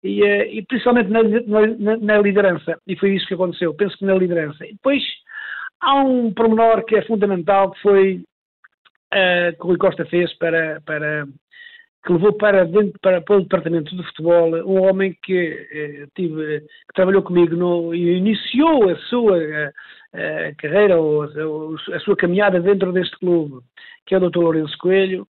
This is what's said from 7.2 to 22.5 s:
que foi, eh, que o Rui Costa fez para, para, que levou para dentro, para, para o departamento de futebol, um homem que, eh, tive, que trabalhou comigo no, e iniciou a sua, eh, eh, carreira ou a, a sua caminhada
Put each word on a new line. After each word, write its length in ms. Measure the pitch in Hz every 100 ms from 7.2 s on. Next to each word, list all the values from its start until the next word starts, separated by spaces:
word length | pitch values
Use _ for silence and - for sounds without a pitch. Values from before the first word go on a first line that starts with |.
| 202 185 156 196 190
que 100 | -
foi, 420 | 208 196 190 185 - _ _ _ _ _ _ _ _
eh, 400 | 202 185 175 175
que 100 | 165
o 40 | 170
Rui 100 | 170
Costa 280 | 190 - 156
fez 280 | 175 170 -
para, 440 | 165 165 160 156 151
para, 400 | 156 151 151 139 135 _ - - - _ _ -
que 60 |
levou 200 | 175 202
para 320 | 208 208 196 175
dentro, 340 | 196 202 -
para, 200 | 190 180
para 160 | 170 202
o 40 |
departamento 540 | 180 185 165 170 147 180
de 80 | 170
futebol, 480 | - 160 170 165 165 190
um 160 | 190
homem 340 | 190 190 196 170
que, 440 | - 185 165 - -
eh, 340 | 151 151 143 147 -
tive, 460 | 175 156 151 151
que 320 | 151 - -
trabalhou 300 | - 185 196
comigo 320 | 196 175 170 170
no, 400 | 175 175 165 170
e 220 | 170 180
iniciou 720 | 202 214 - 240 320 294 196
a 60 | 160 -
sua, 320 | 240 226 175
eh, 300 | 151 151 147 - - - _
eh, 400 | 175 160 156 160 147
carreira 400 | 151 185 208 170
ou 260 | 156 151
a, 720 | 147 151 156 151 156 156 - 160
a 40 |
sua 160 | - 190
caminhada 420 | 175 180 208